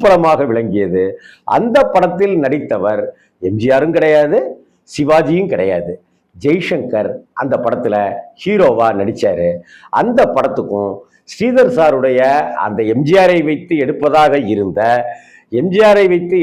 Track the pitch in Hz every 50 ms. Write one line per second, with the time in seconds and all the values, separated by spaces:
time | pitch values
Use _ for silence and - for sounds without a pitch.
0 | - 202 190 175 165 160 156 123 - 104 113 117 117 107 90 104 98 90 87 92
1 | 92 95 95 - - - - _ _ - - 143 208 233 226 285 269 - - 185
2 | 180 175 175 180 196 202 196 165 143 131 143 151 127 - 123 101 92 104 107 104
3 | 104 - - _ _ _ _ _ 90 92 107 107 107 127 131 135 143 160 160 165
4 | 156 156 151 151 147 147 165 240 - - - - _ _ _ _ _ _ - -
5 | 147 139 156 160 156 139 160 175 196 180 135 90 92 95 92 87 87 87 87 -
6 | _ _ _ _ _ _ _ 90 90 143 160 185 170 - 185 151 120 123 - 107
7 | 104 - - - - _ _ - 131 139 123 110 - - - - - 117 104 104
8 | 101 98 98 - - - _ _ - 180 208 208 185 143 117 110 117 113 107 101
9 | 98 104 107 - - 104 90 85 87 87 87 87 - _ - - - - - 117
10 | 156 233 247 262 233 - - 135 - - - - - - 202 101 101 101 95 -
11 | - _ _ _ _ - - - 202 247 247 262 247 202 - 156 160 156 139 131
12 | 127 131 127 127 127 135 139 147 151 - - - 95 107 107 101 113 107 113 123
13 | 151 143 175 190 185 180 180 170 156 151 156 139 180 - 165 151 131 127 147 -
14 | 139 147 135 156 151 151 135 143 131 98 107 101 101 95 80 - 107 117 120 123
15 | 117 101 - - - _ _ _ _ _ - 120 143 190 175 202 214 214 208 202
16 | 202 185 180 175 175 175 180 185